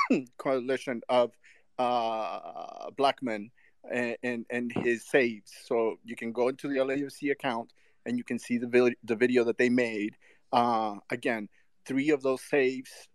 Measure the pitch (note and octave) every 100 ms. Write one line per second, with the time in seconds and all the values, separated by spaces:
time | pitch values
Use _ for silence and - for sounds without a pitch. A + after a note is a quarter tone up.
0 | C6+ G3+ B2+ _ D3 C3+ B2 C3 - A#2
1 | - B2+ A#2+ - - - _ - B2 B2
2 | A2+ A2 G#2 F#2+ E2 - E2+ - - -
3 | C#3 - C3 G#2+ G#2 _ _ _ - B2
4 | B2 A#2 B2 A#2+ A2+ B2 A#2+ - B2 A#2
5 | - D3 B2 G#2+ - - - A#2+ A2+ E2+
6 | - A#2 A#2 A2+ B2 C3+ C#3+ C3+ C3 C3+
7 | C#3 - C#3+ C#3 C#3 A#2 A#2 _ _ _
8 | - B2 A2+ A#2+ - A#2+ B2 A#2+ B2 A#2
9 | A2 G#2+ B2 B2 A#2+ A2 B2 B2 A#2+ A2
10 | G#2 - _ _ _ A#2+ A#2+ A2+ A2 G#2
11 | - A#2+ C#3 A#2 G#2 _ _ _ - C3+
12 | C#3+ D3 C3+ - - D3 C3 C3 C3 -
13 | -